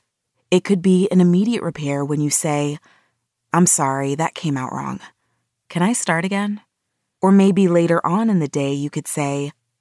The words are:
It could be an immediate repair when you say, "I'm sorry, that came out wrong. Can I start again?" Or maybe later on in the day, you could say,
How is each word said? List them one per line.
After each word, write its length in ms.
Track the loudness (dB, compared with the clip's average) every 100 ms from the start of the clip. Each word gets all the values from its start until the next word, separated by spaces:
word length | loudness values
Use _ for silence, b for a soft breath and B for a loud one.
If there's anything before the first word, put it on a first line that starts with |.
| _ _ _ _ 0
It 140 | 0
could 180 | 2 0
be 280 | 4 4 4
an 100 | 4
immediate 440 | 4 4 2 -2
repair 400 | -4 -6 -4 -4
when 160 | -2 -2
you 100 | -2
say, 480 | -2 -2 -2 -4 -6 b b b b b _ _
"I'm 140 | 2 2
sorry, 480 | 2 0 -2 -4
that 220 | -4 -4 -4
came 200 | -6 -6
out 160 | -6
wrong. 280 | -8 -10 -12 -16 _ _ _ _ _ -8
Can 140 | -2
I 100 | 0
start 320 | 0 -2 -2
again?" 360 | -2 -4 -6 -8 _ _ _ _ _ _
Or 120 | 4
maybe 340 | 6 6 4 4
later 340 | 4 2 0 0
on 240 | -2 0
in 80 | 0
the 80 | -2
day, 260 | -4 -4
you 180 | -4 -6
could 180 | -8 -8
say, 420 | -6 -4 -4 -8 -12 _ _